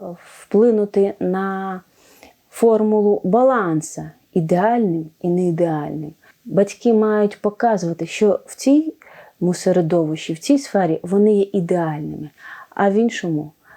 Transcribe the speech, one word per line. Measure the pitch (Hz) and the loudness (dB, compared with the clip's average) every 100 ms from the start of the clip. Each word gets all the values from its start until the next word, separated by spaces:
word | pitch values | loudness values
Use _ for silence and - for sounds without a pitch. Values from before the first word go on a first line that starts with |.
| 185 175 | -12 -16
вплинути | - - - 202 240 214 202 202 196 - | -20 -20 -2 2 4 4 0 0 0 0
на | 185 185 196 190 190 185 _ _ _ _ - _ _ | -4 -2 -4 -6 -8 -10 _ _ _ _ -20 _ _
формулу | - 226 214 214 214 208 202 | 0 2 4 2 2 2 0
баланса | 185 220 262 254 180 160 - - 156 _ _ | 2 2 4 2 0 -2 -4 -12 -16 _ _
ідеальним | 185 160 175 214 240 208 165 160 _ | -4 0 0 2 2 0 -2 -6 _
і | 175 | -2
неідеальним. | 175 180 165 170 156 147 147 147 - _ _ | 0 0 0 -2 -2 -6 -10 -12 -16 _ _
Батьки | 240 196 202 - 240 | -4 0 0 0 2
мають | 220 214 208 208 - | 2 2 2 0 -2
показувати, | 208 208 240 208 170 165 165 | -6 -2 0 0 -2 -6 -8
що | - 214 - - | 0 0 0 -4
в | |
цьому | - 262 294 320 - - - - _ 175 | -4 2 2 2 -8 -20 -20 -20 _ -2
середовищі, | 180 190 180 160 175 156 156 - | -2 0 0 2 0 0 -4 -8
в | 160 | -10
цій | - 285 | 0 0
сфері | - 202 175 160 | 2 -2 0 -2
вони | 175 196 214 | -2 2 4
є | 202 196 | 4 0
ідеальними, | 202 175 180 160 151 156 151 151 _ - - - | -2 -2 -2 -2 -4 -8 -10 -12 _ -20 -20 -20
а | - 202 | -2 0
в | |
іншому | 202 233 - 175 151 151 _ _ | 2 0 -2 -4 -4 -6 _ _